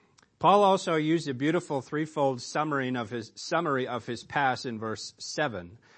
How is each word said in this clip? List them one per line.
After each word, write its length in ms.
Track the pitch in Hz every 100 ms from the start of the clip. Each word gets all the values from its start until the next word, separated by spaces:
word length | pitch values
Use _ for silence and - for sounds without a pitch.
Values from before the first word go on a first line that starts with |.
| _ _ _ _
Paul 220 | 165 202
also 320 | 202 190 190 160
used 320 | 156 165 143
a 80 | 123
beautiful 460 | 147 170 - 139
threefold 600 | - 151 156 156 139 127
summary 540 | - 151 151 143 127 127
of 160 | 107
his, 200 | 120 110 -
summary 500 | - 165 170 135 123
of 220 | 120 120
his 160 | 113
past 420 | - 151 135 123 131
in 140 | 110
verse 340 | 110 107 - -
seven. 580 | - - 151 98 87 113 _